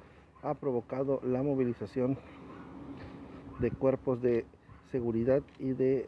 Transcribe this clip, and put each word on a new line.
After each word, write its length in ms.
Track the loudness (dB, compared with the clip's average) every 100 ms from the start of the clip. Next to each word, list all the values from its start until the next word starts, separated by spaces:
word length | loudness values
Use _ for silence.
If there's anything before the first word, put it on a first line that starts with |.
| -12 -20 -20 -8
ha 100 | -6
provocado 680 | -2 0 0 0 -2 0 0
la 180 | 2 2
movilización 760 | 2 2 2 0 -4 0 0 0 -6 -18 -16 -16 -14 -14 -14 -12 -14 -14 -16 -16 -12 -2
de 140 | -2
cuerpos 500 | 2 2 2 0 2
de 240 | 2 2 0 -10 -20 -20 -6
seguridad 480 | -2 0 2 4 4 2 -6
y 140 | -4
de 340 | 2 2 2